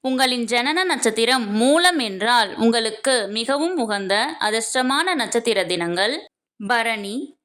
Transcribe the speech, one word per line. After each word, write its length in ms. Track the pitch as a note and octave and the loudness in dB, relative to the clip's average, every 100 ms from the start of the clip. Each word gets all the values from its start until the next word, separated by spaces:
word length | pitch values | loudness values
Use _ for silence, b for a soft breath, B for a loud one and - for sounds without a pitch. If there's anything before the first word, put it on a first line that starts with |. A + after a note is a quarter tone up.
உங்களின் 420 | C4 C4 C4 B3 A#3 | -2 0 0 0 0
ஜனன 340 | A#3+ B3+ D#4+ | 0 0 0
நட்சத்திரம் 600 | F#4 C#4 A3+ A3 A3+ B3+ G#3+ | 0 0 0 0 2 2 0
மூலம் 480 | G#3 B3 D#4 F4+ E4+ | 2 4 4 4 2
என்றால் 520 | A3+ F#3+ G#3+ A#3+ G#3 - | -4 -2 2 2 2 2
உங்களுக்கு 600 | A3+ A#3 A3 G#3+ C4+ B3+ G3 | 2 2 0 -2 0 0 0
மிகவும் 480 | G#3+ A#3 C#4+ E4 F4+ | -4 -2 0 0 -2
உகந்த 380 | A3+ G3+ G3 G3+ C4 D#4+ | -2 -2 0 0 0 -2
அதிர்ஷ்டமான 760 | G#3+ A3 A3+ C4 B3+ C#4 F4 E4+ | -2 -2 -2 -2 0 0 0 -2
நட்சத்திர 440 | A3 A#3+ A#3 G3+ F3+ | 0 -2 0 0 0
தினங்கள் 500 | F3 E3+ F3 G3+ D4+ - _ _ _ | -2 -2 0 0 -2 -10 _ _ _
பரணி 560 | G3+ A#3 A3+ A3 G3+ A3+ F4+ _ | -2 0 0 -2 -6 -8 -10 _